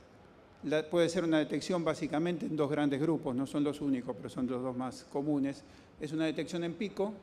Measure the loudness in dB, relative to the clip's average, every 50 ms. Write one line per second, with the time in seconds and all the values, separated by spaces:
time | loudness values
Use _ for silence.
0 | -20 -20 -20 -20 -20 -20 -20 -20 -20 -20 -16 -10 -2 0 0 0 0 2 4 4
1 | 4 4 4 2 2 4 4 4 4 2 0 -2 0 0 0 2 2 0 0 0
2 | -2 -2 0 0 2 2 0 -2 -2 -2 0 2 2 2 2 2 2 2 2 2
3 | 2 2 2 0 0 -2 -2 -2 -2 -2 0 0 0 0 0 0 0 0 0 0
4 | -2 -4 -6 -6 -8 -8 -4 -2 -2 -2 0 -2 -2 -4 -4 -4 -4 -6 -8 -10
5 | -12 -8 -6 -2 0 0 2 2 0 0 -2 -6 -12 -20 -20 -20 -20 -20 -12 -10
6 | -8 -4 -2 0 0 0 0 -2 -4 -4 -4 -4 -2 -4 -4 -4 -6 -4 -2 -2
7 | -2 -2 -4 -8